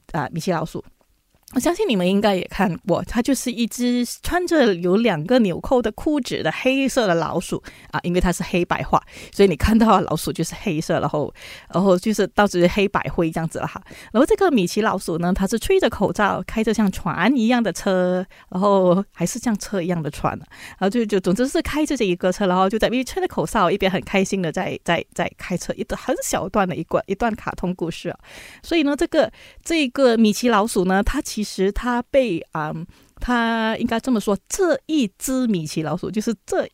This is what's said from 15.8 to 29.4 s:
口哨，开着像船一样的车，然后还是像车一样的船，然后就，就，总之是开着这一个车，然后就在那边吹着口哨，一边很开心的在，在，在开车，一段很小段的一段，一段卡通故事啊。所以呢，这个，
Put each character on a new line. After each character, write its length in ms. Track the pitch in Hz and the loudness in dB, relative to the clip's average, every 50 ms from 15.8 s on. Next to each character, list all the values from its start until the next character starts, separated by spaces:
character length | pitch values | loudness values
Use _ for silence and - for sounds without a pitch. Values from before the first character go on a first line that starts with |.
| - - | 2 0
口 240 | - - 208 - | 0 0 -2 0
哨， 300 | 180 - 208 196 185 180 180 | 0 0 0 0 0 -2 -4
开 200 | - - 226 220 | -6 -4 -2 -2
着 100 | 233 208 | 0 2
像 160 | - 214 196 | 2 2 0
船 420 | - - - 175 - - 175 226 294 | 0 -2 -4 -4 -2 0 2 2 2
一 100 | 254 214 | 2 2
样 160 | 226 254 240 | 2 2 2
的 100 | 226 185 | 0 -2
车， 540 | 160 - - 208 185 185 180 180 180 185 185 - - - - _ | -4 -2 -2 0 2 2 2 2 0 -2 -4 -6 -12 -20 -14 _
然 120 | - 180 | -4 0
后 440 | 202 208 196 196 185 180 170 190 196 - | 2 4 4 6 6 6 4 4 0 -2
还 120 | _ - 175 | _ -4 -4
是 140 | - - 240 | -4 -4 -4
像 180 | - 247 214 | -2 -2 -2
车 240 | 202 - - - 190 | -2 -4 -6 -4 -4
一 60 | 160 | -2
样 160 | 180 180 165 | -2 -2 -2
的 80 | 147 147 | -4 -4
船， 260 | - - - - - | -6 -4 -4 -4 -4
然 420 | - - - - - - - - - | -6 -10 -16 -20 -20 -20 -20 -6 -2
后 100 | 185 196 | -2 0
就， 140 | 220 240 233 | 0 0 0
就， 160 | 214 208 190 | 0 0 0
总 120 | - 185 | 2 2
之 140 | 180 247 254 | 2 2 2
是 160 | 277 - 339 | 0 0 -2
开 240 | - - - 294 311 | -2 -2 -2 -2 0
着 100 | - 302 | 0 0
这 80 | 247 226 | 0 0
一 120 | 185 175 | 0 0
个 160 | - - 180 | 0 0 0
车， 160 | 185 - 208 180 | 0 0 0 0
然 80 | 180 | 2
后 120 | 185 190 190 | 2 2 2
就 80 | 220 | 2
在 120 | 220 214 196 | 0 0 0
那 20 | |
边 140 | 220 262 262 | 0 -2 -2
吹 180 | - - 381 | -4 -4 -4
着 60 | 370 359 | -4 -2
口 180 | - - 151 | -2 -4 -4
哨， 240 | - - 226 185 170 | -2 0 2 2 2
一 80 | 180 208 | 2 2
边 140 | 190 190 | 0 0
很 80 | 202 165 | 0 -2
开 240 | - - - 196 190 | -4 -2 0 0 0
心 180 | - 208 190 | 0 -2 -2
的 80 | 180 160 | -2 -2
在， 260 | - 190 175 - 131 - | -4 -4 -6 -6 -8 -6
在， 220 | - - 170 160 - - _ | -2 -2 -2 -2 -2 -6 _
在 160 | - 175 - - - | -6 -6 -6 -6 -10
开 180 | - - 185 | -8 -6 -6
车， 160 | 170 - - - | -6 -4 -6 -8
一 100 | - 196 | -8 -8
段 160 | - 185 - | -8 -8 -6
很 140 | - - 277 523 539 | -4 -4 -4 -4 -4
小 240 | - - 202 - 196 | -4 -4 -4 -4 -2
段 200 | - 214 190 185 | 0 0 0 0
的 60 | 160 | -2
一 80 | - | -6
段， 220 | 160 - - 160 - | -4 -2 -2 -2 -2
一 80 | - 196 | -4 -4
段 180 | - 240 226 214 | -2 -2 -2 -2
卡 160 | - - - | -4 -6 -8
通 200 | 170 - - 175 180 | -6 -4 -4 -6 -4
故 120 | - 180 170 | -4 -6 -6
事 200 | - - - 175 | -6 -6 -8 -10
啊。 100 | - - - - - - - - - - | -10 -10 -14 -20 -20 -20 -20 -20 -20 -20
所 160 | - - 339 | -6 -2 0
以 60 | 339 | 2
呢， 140 | 294 285 294 | 2 2 0
这 100 | 247 339 | 0 -2
个， 240 | - - 311 247 - - - | 0 2 2 2 2 -2 -10